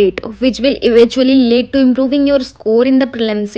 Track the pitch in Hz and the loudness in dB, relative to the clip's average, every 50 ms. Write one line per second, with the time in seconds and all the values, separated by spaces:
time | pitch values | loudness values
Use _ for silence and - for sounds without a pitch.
0 | 208 185 180 - - - 220 202 240 262 208 - 226 277 247 - - 247 233 233 | 0 0 0 -4 -8 -12 -8 -4 -2 -2 -2 -2 -2 -2 -2 -2 0 2 4 4
1 | 233 233 - 262 262 262 269 269 254 233 233 247 240 240 - 277 269 254 247 226 | 4 4 2 0 0 2 2 2 2 2 0 0 -2 -2 0 0 2 2 2 0
2 | 269 262 262 294 277 277 285 277 254 - - - - 214 220 233 247 269 262 262 | -2 -2 0 0 0 0 0 0 -2 -6 -12 -8 -4 -2 0 0 2 2 2 0
3 | 269 247 262 233 226 220 214 208 208 202 - | 0 -2 -4 -4 -6 -4 -4 -4 -6 -8 -8